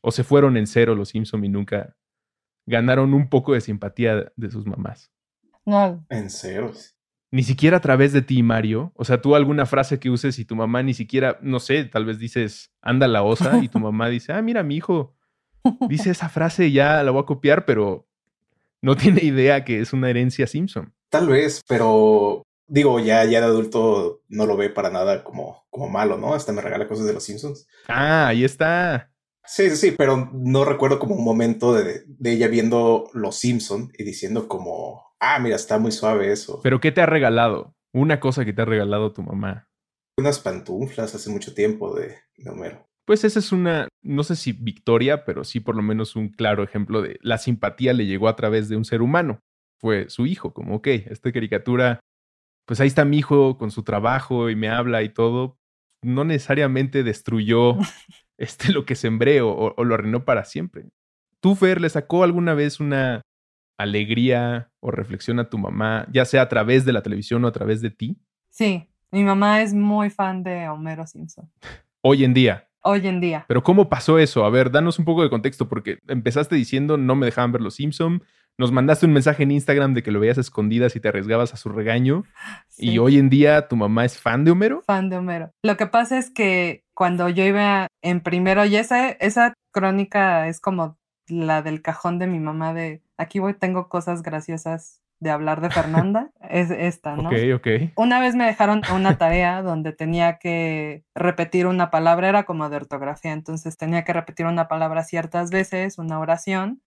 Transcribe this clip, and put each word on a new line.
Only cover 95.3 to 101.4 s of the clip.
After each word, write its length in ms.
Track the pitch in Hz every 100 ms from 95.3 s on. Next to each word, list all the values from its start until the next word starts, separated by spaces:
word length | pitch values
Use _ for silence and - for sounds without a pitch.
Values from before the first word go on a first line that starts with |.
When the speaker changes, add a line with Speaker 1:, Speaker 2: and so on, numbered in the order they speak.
Speaker 2:
hablar 300 | 151 156 156
de 100 | 165
Fernanda", 580 | 170 156 160 185 214 294 _
Speaker 1:
<laughs> 140 | -
Speaker 2:
es 180 | 175 170
esta, 460 | 151 175 165 151 147
¿no? 140 | 160
Speaker 1:
Ok, 60 | 117 120 123
ok. 120 | 120 110 160 -
Speaker 2:
Una 240 | 240 247
vez 160 | 254 247
me 100 | 233
dejaron 380 | 214 208 214 -
una 240 | 190 190 147
Speaker 1:
<laughs> 0 |
Speaker 2:
tarea 460 | 165 175 175 185
donde 300 | 185 160 156
tenía 440 | 156 160 170 170 165
que 680 | 175 170 165 156 151 147 _ -
repetir 500 | 175 170